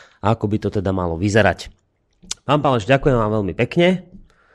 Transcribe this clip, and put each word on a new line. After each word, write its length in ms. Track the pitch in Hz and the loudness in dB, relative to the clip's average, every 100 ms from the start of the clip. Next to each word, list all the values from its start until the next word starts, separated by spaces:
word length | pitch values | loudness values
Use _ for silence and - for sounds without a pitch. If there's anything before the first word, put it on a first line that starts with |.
| - _ | -20 _
A 160 | 98 113 | -2 -2
ako 80 | 104 | -2
by 120 | 104 | -2
to 80 | 101 | -4
teda 240 | 104 95 | -4 -2
malo 240 | 95 90 82 | -2 -2 -2
vyzerať? 560 | 101 107 98 82 - - _ _ _ _ - - - | 0 2 2 0 -8 -20 _ _ _ _ -16 -10 -2
Pán 160 | 147 | 0
Páleš, 240 | 143 123 95 | 2 0 2
ďakujem 320 | 135 147 123 | 2 2 2
vám 240 | 107 110 | 0 -2
veľmi 120 | 98 90 | -2 -2
pekne 480 | 123 - 175 185 - - - _ _ | -2 2 2 0 -6 -20 -20 _ _